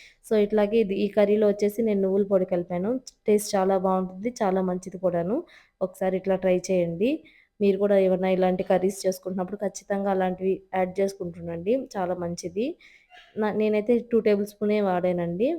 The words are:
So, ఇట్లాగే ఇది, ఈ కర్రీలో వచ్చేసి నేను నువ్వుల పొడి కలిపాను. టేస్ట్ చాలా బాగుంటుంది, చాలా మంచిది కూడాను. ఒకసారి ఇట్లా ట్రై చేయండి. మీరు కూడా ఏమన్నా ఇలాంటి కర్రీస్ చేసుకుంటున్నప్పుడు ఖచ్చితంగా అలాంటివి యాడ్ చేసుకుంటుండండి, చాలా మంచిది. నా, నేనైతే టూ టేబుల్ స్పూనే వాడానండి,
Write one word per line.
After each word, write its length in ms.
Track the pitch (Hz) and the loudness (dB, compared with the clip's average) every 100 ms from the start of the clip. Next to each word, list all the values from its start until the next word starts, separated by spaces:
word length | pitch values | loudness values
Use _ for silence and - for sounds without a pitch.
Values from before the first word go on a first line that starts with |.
| - _ | -20 _
So, 80 | - 214 | -2 0
ఇట్లాగే 420 | 208 214 208 226 | 2 2 2 2
ఇది, 160 | 202 | 0
ఈ 120 | 196 202 | 0 0
కర్రీలో 380 | 208 208 208 208 | 2 4 4 2
వచ్చేసి 320 | 202 208 208 | 2 0 0
నేను 180 | 226 202 | 0 2
నువ్వుల 240 | 190 196 | 2 2
పొడి 220 | 196 190 185 | 2 2 2
కలిపాను. 440 | 180 180 175 196 254 - - | -2 -2 -4 -4 -4 -8 -10
టేస్ట్ 280 | - 208 208 | 0 0 2
చాలా 260 | 196 190 196 | 0 2 2
బాగుంటుంది, 520 | 190 185 185 185 226 | 2 0 -2 -6 -8
చాలా 260 | 247 202 190 | -2 0 0
మంచిది 360 | 185 180 185 180 | 0 -2 -6 -4
కూడాను. 380 | 185 175 170 269 - - _ - | -2 0 -2 -4 -6 -18 _ -8
ఒకసారి 340 | 185 - 190 185 | -8 -2 -2 -2
ఇట్లా 200 | 190 185 | -2 0
ట్రై 200 | 185 180 | 2 0
చేయండి. 500 | 180 185 170 170 233 311 - _ _ - | 2 0 0 0 -2 -2 -8 _ _ -2
మీరు 160 | 202 190 | 0 2
కూడా 180 | 202 196 | 4 4
ఏమన్నా 300 | 190 185 190 | 4 2 2
ఇలాంటి 320 | 185 185 185 | 2 2 0
కర్రీస్ 340 | 190 185 185 190 | 0 2 0 -2
చేసుకుంటున్నప్పుడు 580 | 190 185 190 190 180 202 | -4 -4 -6 -6 -6 -4
ఖచ్చితంగా 520 | 202 - - 202 202 | -6 -6 -6 -4 0
అలాంటివి 440 | 190 185 185 190 185 - | 0 0 -2 -2 -2 -4
యాడ్ 220 | 190 185 | -2 -2
చేసుకుంటుండండి, 800 | 185 196 196 175 170 170 170 180 262 247 | 0 -2 -2 -10 -10 -10 -8 -2 -2 -2
చాలా 240 | 208 175 | -6 -4
మంచిది. 520 | 180 175 175 165 180 262 349 - _ _ - - - | -4 -6 -6 -8 -4 -6 -6 -16 _ _ -20 -16 -4
నా, 120 | 214 | -2
నేనైతే 420 | 202 214 214 208 240 | 0 0 0 2 0
టూ 140 | 233 226 | 2 0
టేబుల్ 260 | 214 208 202 | 2 2 0
స్పూనే 320 | - 208 214 | -4 0 0
వాడానండి, 680 | 196 180 180 175 170 175 262 | 2 0 0 0 -2 0 0